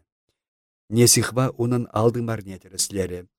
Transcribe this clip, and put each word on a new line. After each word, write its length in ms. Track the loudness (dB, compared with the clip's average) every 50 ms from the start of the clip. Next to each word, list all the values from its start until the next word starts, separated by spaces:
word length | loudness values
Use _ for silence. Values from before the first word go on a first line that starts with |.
| _ _ _ _ _ _ _ _ _ _ _ _ _ _ _ _ _ -2
Несихва 560 | 2 4 6 6 6 4 0 0 -2 -2 -2 -2
унӑн 340 | -2 -4 -2 -2 -2 -2 -4 -4
алдымарне 640 | -2 2 2 2 2 0 -4 -6 -6 -8 -10 -12 -16 -16
тӗрӗслерӗ, 600 | -18 -12 -8 -6 -6 -4 -2 -4 -4 -4 -6 -10 -14 -18 _